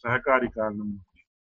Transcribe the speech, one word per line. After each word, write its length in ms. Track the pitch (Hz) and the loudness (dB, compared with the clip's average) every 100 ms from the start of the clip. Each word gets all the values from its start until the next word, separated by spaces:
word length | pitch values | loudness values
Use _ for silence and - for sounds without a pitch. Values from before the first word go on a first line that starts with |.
சககாரி 460 | 120 127 139 131 117 | -2 0 4 4 2
காரணம். 400 | 113 110 104 104 101 - _ _ _ _ | -2 -4 -4 -8 -10 -14 _ _ _ _